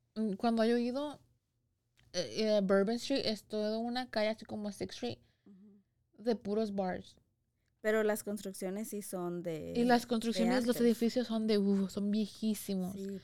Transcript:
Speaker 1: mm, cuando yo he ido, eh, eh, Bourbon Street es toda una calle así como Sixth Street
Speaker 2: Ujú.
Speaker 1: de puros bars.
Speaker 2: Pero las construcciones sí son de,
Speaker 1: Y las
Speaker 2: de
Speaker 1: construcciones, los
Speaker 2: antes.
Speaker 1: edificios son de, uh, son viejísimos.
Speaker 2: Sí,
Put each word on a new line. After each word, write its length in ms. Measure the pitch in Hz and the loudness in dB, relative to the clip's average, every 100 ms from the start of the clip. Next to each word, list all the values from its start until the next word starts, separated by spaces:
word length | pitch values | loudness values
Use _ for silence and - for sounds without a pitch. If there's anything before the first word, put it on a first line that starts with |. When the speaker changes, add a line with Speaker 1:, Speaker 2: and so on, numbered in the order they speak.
| _ | _
Speaker 1:
mm, 200 | - 220 | -4 -4
cuando 300 | 190 233 226 | 0 2 4
yo 120 | 220 240 | 4 4
he 60 | |
ido, 360 | 240 254 294 277 _ _ _ _ _ _ _ _ _ | 0 -2 -6 -8 _ _ _ _ _ _ _ _ _
eh, 440 | 180 131 127 220 214 | -6 -4 -2 2 4
eh, 20 | |
Bourbon 340 | 190 196 196 240 | 6 4 4 0
Street 260 | - 269 | 0 0
es 180 | - 208 | 0 -2
toda 340 | - 214 214 220 | -4 -4 -2 -2
una 300 | 240 240 254 | -4 -4 -4
calle 180 | 220 214 | -2 0
así 160 | 220 | -2
como 260 | - 220 208 | -8 -8 -8
Sixth 260 | 196 190 - | -6 -8 -6
Street 160 | 240 - _ _ - | -8 -8 _ _ -20
Speaker 2:
Ujú. 760 | 190 208 202 _ _ _ - | -20 -20 -20 _ _ _ -6
Speaker 1:
de 140 | 226 226 | -2 -2
puros 380 | 202 208 214 | -2 -2 0
bars. 420 | 196 185 185 - - _ _ _ _ _ _ | -2 -2 -4 -8 -20 _ _ _ _ _ _
Speaker 2:
Pero 200 | 214 220 | 0 2
las 180 | 214 214 | 2 0
construcciones 680 | - 214 196 190 185 196 220 | -4 -8 -8 -8 -6 -6 -6
sí 140 | 208 | -8
son 400 | 196 185 175 175 | -8 -6 -4 -4
de, 300 | 170 156 170 202 | -4 -6 -2 2
Speaker 1:
Y 80 | |
las 180 | 240 240 | 4 4
Speaker 2:
de 60 | 240 | 4
Speaker 1:
construcciones, 580 | 233 226 226 226 254 240 | -2 0 2 2 4 2
los 100 | 233 | 4
Speaker 2:
antes. 60 | |
Speaker 1:
edificios 440 | 240 220 233 254 226 | 4 4 2 0 0
son 200 | 220 220 | 0 2
de, 100 | 208 | 4
uh, 300 | 196 196 190 | 4 2 2
son 220 | 202 202 | -2 0
viejísimos. 800 | 214 202 - 220 202 - 190 180 | 0 -2 -2 -2 -2 -2 -2 -4
Speaker 2:
Sí, 260 | 196 196 196 | -6 -8 -8